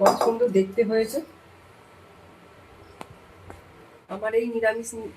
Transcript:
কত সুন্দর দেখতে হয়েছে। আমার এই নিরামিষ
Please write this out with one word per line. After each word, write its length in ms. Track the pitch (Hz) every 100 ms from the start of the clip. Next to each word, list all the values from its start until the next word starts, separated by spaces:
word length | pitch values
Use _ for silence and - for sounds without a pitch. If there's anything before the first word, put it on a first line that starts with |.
কত 120 | 202 - 226
সুন্দর 220 | 226 220 190
দেখতে 220 | 190 - 214
হয়েছে। 300 | 220 220 285 311 - - - - - - - - - - - - - - - - - - - - - - - - - - - - 196
আমার 160 | 214 226
এই 80 | 233 226
নিরামিষ 340 | 226 226 226 226 214